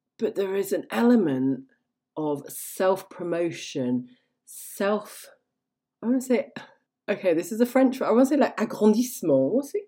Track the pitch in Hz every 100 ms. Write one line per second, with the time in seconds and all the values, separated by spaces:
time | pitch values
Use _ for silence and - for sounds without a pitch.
0 | _ - 226 - 196 196 190 175 - 214
1 | 233 240 160 131 135 131 - _ _ _
2 | _ - 151 143 - - - - 190 185
3 | - - 175 170 170 143 - 147 123 127
4 | - _ _ _ - - - - 202 208
5 | - - - - _ _ _ _ _ _
6 | 220 262 254 233 - - - _ _ _
7 | - 202 185 165 165 220 240 262 262 254
8 | 143 220 269 285 233 - 220 - 214 214
9 | 247 - 165 135 135 233 285 415